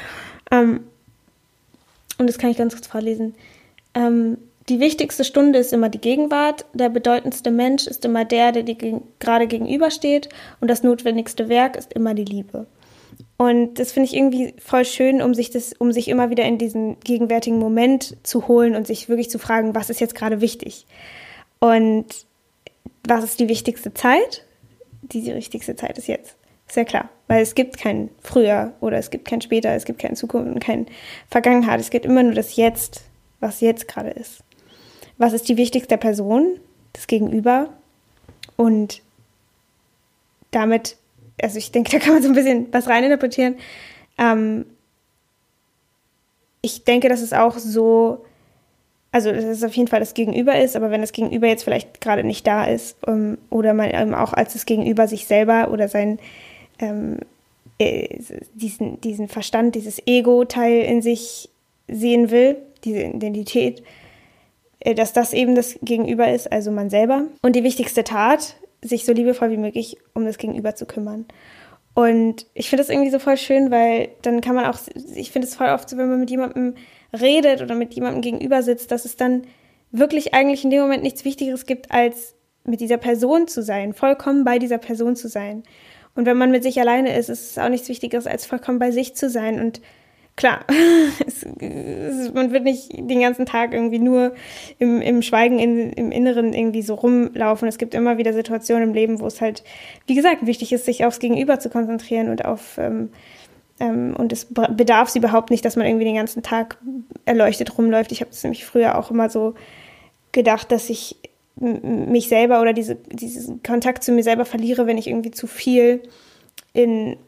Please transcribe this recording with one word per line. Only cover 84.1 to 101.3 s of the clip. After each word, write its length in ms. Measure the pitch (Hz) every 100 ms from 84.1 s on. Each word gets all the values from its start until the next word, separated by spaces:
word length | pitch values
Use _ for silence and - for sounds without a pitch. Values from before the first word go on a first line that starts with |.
| 277 - 277
bei 140 | 254 240
dieser 200 | 240 233
Person 380 | 233 226 233 247
zu 120 | 240
sein. 340 | 214 202 214 - _ - - _
Und 120 | - 240
wenn 100 | 247
man 140 | 254
mit 120 | 254
sich 180 | 254 254
alleine 360 | 240 240 262 -
ist, 140 | 240
ist 200 | 233 -
es 80 | -
auch 100 | 240
nichts 200 | 247 247
Wichtigeres, 380 | 240 240 240 233
als 180 | -
vollkommen 340 | - 254 254 247
bei 120 | 247
sich 240 | 240 262
zu 160 | - 277
sein. 300 | 233 220 226
Und 200 | 226 226 - _ _ _ _ -
klar, 300 | 254 - - 285 339
<laughs> 320 | 339 302 277 -
es, 180 | -
es, 880 | - - - - - - 302 269 247
man 180 | 262 254
wird 120 | 262
nicht 260 | 254 254 -
den 280 | - 233 247
ganzen 260 | 247 247 254
Tag 260 | 233 233
irgendwie 260 | 233 233 226
nur 360 | 240 254 247 247 - - - -
im, 220 | 240 233
im 220 | - 240
Schweigen 360 | 233 220 240 240
in, 340 | 233 233 233
im 200 | - 233
Inneren 400 | - 247 240 226
irgendwie 300 | - 226 220
so 120 | 208
rumlaufen. 720 | 214 240 247 240 - 214 220 226
Es 100 | 226
gibt 160 | 233
immer 240 | 233 240 233
wieder 160 | 226
Situationen 540 | 220 226 226 220 233 226
im 60 |
Leben, 260 | 220 220 220
wo 60 | 220
es 140 | -
halt, 240 | - 214 - - - - -
wie 80 |
gesagt, 300 | 262 330 330
wichtig 280 | 233 233 226
ist, 120 | 240
sich 220 | 240 240 233
aufs 140 | 233
Gegenüber 400 | 240